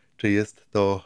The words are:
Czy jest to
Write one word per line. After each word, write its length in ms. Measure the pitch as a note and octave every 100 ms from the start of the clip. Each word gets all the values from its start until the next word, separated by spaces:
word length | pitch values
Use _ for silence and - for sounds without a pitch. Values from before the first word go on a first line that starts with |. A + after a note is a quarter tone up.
| _ -
Czy 140 | A2
jest 360 | G2+ G#2+ - _
to 340 | G#2+ G2 G2